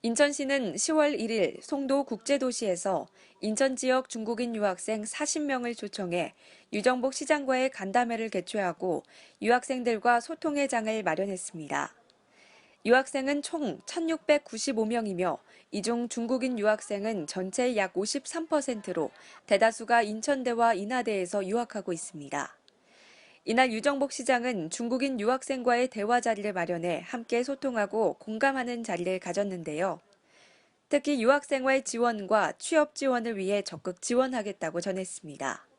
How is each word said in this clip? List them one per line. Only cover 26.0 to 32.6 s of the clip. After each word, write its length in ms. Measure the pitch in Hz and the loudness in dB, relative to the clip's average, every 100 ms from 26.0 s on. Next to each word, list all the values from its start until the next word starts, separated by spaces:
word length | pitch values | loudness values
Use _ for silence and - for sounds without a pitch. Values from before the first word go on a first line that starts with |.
| 202 240 | 0 2
자리를 320 | 240 208 208 | 2 -2 -2
마련해 520 | 185 170 170 175 165 175 | -2 -2 -2 0 -2 -4
함께 380 | 247 233 233 | -10 -2 -2
소통하고 760 | 254 277 277 233 202 220 202 - | 0 -4 -2 -2 -2 2 0 0
공감하는 640 | - 220 269 269 247 240 | -8 0 0 2 -4 -6
자리를 360 | 226 175 175 185 | -4 -4 -2 -4
가졌는데요. 840 | 180 180 202 185 156 151 185 170 _ _ _ _ - _ _ _ _ | -4 -2 -2 -4 -6 -2 -2 -4 _ _ _ _ -20 _ _ _ _
특히 320 | 294 285 285 | 0 2 2
유학생활 640 | 226 285 285 269 262 269 262 | 6 4 4 0 2 2 0
지원과 680 | 233 240 220 190 214 170 | 0 0 0 2 4 2
취업 340 | - | -2